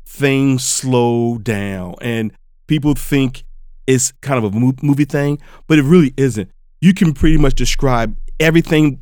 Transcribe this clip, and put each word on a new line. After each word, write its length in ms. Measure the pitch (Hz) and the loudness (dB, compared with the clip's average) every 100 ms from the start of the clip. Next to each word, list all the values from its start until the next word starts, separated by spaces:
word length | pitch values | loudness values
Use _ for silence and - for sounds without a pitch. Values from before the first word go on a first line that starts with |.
| - | -20
things 560 | - 139 135 139 131 | -4 0 2 0 0
slow 760 | 131 - 131 123 120 117 117 117 | -2 -4 0 0 2 0 -2 -4
down 580 | 104 104 101 95 90 - | -4 -4 -4 -8 -10 -8
and 320 | 120 113 110 - _ _ - | -6 -4 -6 -10 _ _ -4
people 260 | 156 147 | -2 0
think 500 | 135 - 143 131 - - - - - - | -2 -2 -2 -2 -6 -16 -20 -20 -8 -2
it's 260 | 131 - - | 0 -2 -8
kind 220 | 131 131 | -6 -4
of 120 | 107 | -2
a 20 | 104 | 0
mo-, 180 | 127 131 | 0 0
movie 220 | 147 139 | 0 0
thing, 360 | 143 147 143 147 - - - | 0 -2 -2 -4 -10 -16 0
but 120 | 151 | 2
it 40 | |
really 320 | 135 180 139 - | 6 4 4 2
isn't. 320 | 135 107 92 - _ _ | -2 -2 -8 -14 _ _
You 140 | 175 | 0
can 200 | 185 170 | 2 0
pretty 220 | 143 160 - | 2 2 4
much 180 | 147 | 4
describe 640 | - 123 - 135 120 113 - - - | 2 0 0 0 0 -2 -6 -10 -2
everything, 600 | 160 165 165 156 151 131 | 2 2 2 2 2 -2